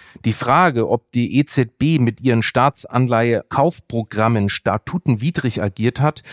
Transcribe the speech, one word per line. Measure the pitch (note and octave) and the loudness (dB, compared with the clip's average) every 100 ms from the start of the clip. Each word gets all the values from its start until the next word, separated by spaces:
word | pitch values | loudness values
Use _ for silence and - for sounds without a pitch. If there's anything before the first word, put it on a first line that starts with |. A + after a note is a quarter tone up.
| - - | -20 -6
Die | A#2 | -4
Frage, | G#2+ A#2 C#3+ F3+ A#2+ F#2 | -2 2 4 4 2 0
ob | A2+ - | -2 -2
die | B2 A#2+ A#2+ | -4 0 0
E | |
Z | D3 - A#2+ _ | 0 0 -2 _
B | C#3+ D#3+ | 0 2
mit | A#2 A2 | 0 0
ihren | B2+ A2+ | 0 0
Staatsanleihe-Kaufprogrammen | - B2+ C3+ - - - B2+ A#2 A#2+ A2+ - - D3 - _ A#2 A2 G#2 A2 A#2 G2+ | 2 2 2 0 -4 -2 0 2 2 0 -2 0 0 -2 _ -6 -4 0 0 2 0
statutenwidrig | - - G2+ - - - A2 C3+ - B2+ - | -2 -2 -2 -4 -4 -2 0 -2 -2 -4 -2
agiert | G2+ - A2+ - | -6 -2 -4 0
hat, | D3 - - | -2 -2 -16